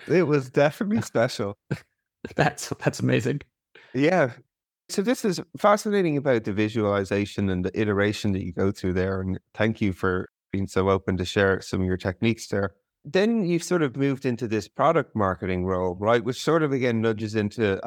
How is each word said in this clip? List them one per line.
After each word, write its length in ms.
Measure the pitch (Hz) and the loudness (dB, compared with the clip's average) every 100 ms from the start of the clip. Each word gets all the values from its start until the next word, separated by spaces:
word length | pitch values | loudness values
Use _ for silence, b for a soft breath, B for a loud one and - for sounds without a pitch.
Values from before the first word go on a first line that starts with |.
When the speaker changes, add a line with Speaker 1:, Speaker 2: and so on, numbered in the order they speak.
| - | 0
Speaker 1:
It 180 | 165 | 2
was 260 | 147 147 127 | 2 0 0
definitely 520 | - 143 - 202 156 | 2 2 2 -2 -2
special. 540 | - 120 123 - 101 101 _ | -2 0 0 -2 -6 -6 _
Speaker 2:
<laughs> 640 | - - _ _ _ - | -10 -10 _ _ _ -10
That's, 360 | - 147 - - - | 0 0 0 -10 -4
that's 180 | 147 - | -4 -2
amazing. 440 | 123 127 120 147 - _ _ B B | 0 0 0 -6 -8 _ _ B B
Speaker 1:
Yeah. 380 | 127 147 180 135 - _ _ _ _ _ | 0 2 4 2 -2 _ _ _ _ _
So 120 | - | -2
this 240 | 196 254 | 0 0
is 160 | 220 165 - - | 0 -2 -8 2
fascinating 600 | 208 208 220 202 175 147 | 4 4 2 0 2 0
about 260 | 139 120 | 2 0
the 100 | 110 | 0
visualization 960 | 98 107 117 104 101 95 101 101 - 98 | 0 0 2 2 2 2 0 0 -2 0
and 160 | 90 | 0
the 160 | 92 - | -2 0
iteration 520 | 107 98 101 104 107 | 0 2 0 0 -2
that 100 | 95 | -2
you 100 | 92 | -4
go 200 | 87 98 | -2 -2
through 220 | 101 92 | 0 -2
there. 260 | 92 95 95 | 0 -2 -2
And 180 | 95 92 - | -4 -6 -10
thank 260 | - 110 113 | -2 -2 2
you 120 | 104 | -2
for 360 | 90 95 92 - _ _ | 0 0 -2 -4 _ _
being 160 | 98 95 | -6 -2
so 240 | - 95 | 2 2
open 260 | 95 - 92 | 2 0 -2
to 60 | |
share 360 | 90 104 98 95 | 0 2 2 2
some 220 | - 95 | -4 -2
of 40 | 92 | -2
your 100 | 92 | -2
techniques 520 | 101 92 113 113 - | -4 -2 -2 -2 -4
there, 260 | 101 98 - _ _ 143 | -4 -4 -8 _ _ -4
then 400 | 185 214 226 175 | 0 2 0 0
you've 160 | 170 | -2
sort 200 | - 180 | 0 0
of 140 | 147 127 | 0 0
moved 300 | 139 131 135 | -2 0 -2
into 220 | 117 117 | -4 -2
this 180 | 110 98 | -2 -4
product 480 | - 143 165 - | 0 2 2 0
marketing 500 | 110 98 90 95 92 | 0 0 0 -2 -2
role, 320 | 92 92 92 90 | 0 0 -2 0
right? 240 | 101 120 | 2 2
Which 180 | 107 127 | 0 -4
sort 220 | - 160 | 0 2
of, 80 | 151 | 2
again, 280 | 135 123 113 | 0 0 0
nudges 360 | 113 107 107 110 | 0 -2 -2 -2
into 420 | 104 - 107 95 | -2 0 0 2